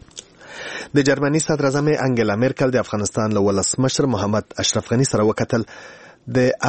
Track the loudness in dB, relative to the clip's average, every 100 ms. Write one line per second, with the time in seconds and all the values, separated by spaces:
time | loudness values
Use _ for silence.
0 | -20 -20 -20 -20 -20 -16 -12 -12 -2 2
1 | 2 2 2 0 0 0 0 2 0 2
2 | 0 2 2 2 0 0 0 0 -2 -2
3 | -2 -2 0 2 2 2 0 0 0 0
4 | 0 0 -2 -2 -4 -4 -2 -2 0 0
5 | 2 2 2 0 -2 -2 -4 -12 -20 -20
6 | -20 -18 -4 0 2 2